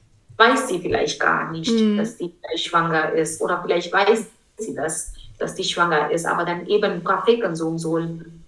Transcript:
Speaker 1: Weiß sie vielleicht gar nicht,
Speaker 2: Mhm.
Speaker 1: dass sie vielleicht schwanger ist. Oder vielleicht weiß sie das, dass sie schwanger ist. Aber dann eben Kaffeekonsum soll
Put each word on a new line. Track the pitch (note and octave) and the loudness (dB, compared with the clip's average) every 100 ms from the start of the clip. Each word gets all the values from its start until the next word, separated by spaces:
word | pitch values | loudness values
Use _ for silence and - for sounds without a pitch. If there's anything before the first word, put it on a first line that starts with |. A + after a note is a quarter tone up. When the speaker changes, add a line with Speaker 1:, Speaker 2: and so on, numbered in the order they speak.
| _ _ _ - | _ _ _ 2
Speaker 1:
Weiß | A#3 C4 - | 4 4 0
sie | F3 | -4
vielleicht | E3+ - D3 - | -2 -2 -2 0
gar | - - - | 0 0 -2
nicht, | E3 E3 | -4 0
Speaker 2:
Mhm. | A3+ G#3+ G#3 | 2 4 2
Speaker 1:
dass | A3 - | -2 -4
sie | F3 - | -10 -10
vielleicht | - E3 - | -8 -6 0
schwanger | E3+ E3 D#3+ D#3 | 0 2 0 0
ist. | D#3+ D#3+ - | 0 0 -2
Oder | - E3 | -2 -2
vielleicht | E3+ F3 - | 0 -2 0
weiß | F#3+ G3+ A3+ - _ _ - | 2 4 4 0 _ _ -10
sie | A3 D3+ | -8 -4
das, | D#3+ - - - - - | -4 -4 -8 -12 -14 -6
dass | - - | -6 -4
sie | |
schwanger | F#3 - F3 D3+ D3+ | -4 2 2 4 2
ist. | E3 E3 | 0 0
Aber | - E3+ | -2 -2
dann | F3 - | -2 2
eben | G#3 G3+ F3 | 2 2 -2
Kaffeekonsum | G3+ F#3+ A#3 A#3 F3+ D#3+ D#3+ E3 | -2 0 4 2 2 -2 -2 -2
soll | D#3+ E3 E3 E3 - - | -2 -2 -2 -8 -12 -20